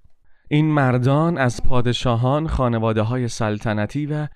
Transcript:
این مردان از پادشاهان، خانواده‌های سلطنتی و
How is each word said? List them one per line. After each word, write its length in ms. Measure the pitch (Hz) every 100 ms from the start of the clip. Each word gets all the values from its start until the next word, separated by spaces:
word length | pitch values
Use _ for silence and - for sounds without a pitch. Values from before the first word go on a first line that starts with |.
| _ - _ - -
این 180 | 151 156
مردان 720 | 151 131 123 123 143 165 170
از 240 | 127 -
پادشاهان، 840 | - 127 120 120 131 117 127 147 156
خانواده‌های 800 | - 123 113 113 107 107 127 120
سلطنتی 800 | - 110 104 117 107 104 139 147
و 200 | 151 147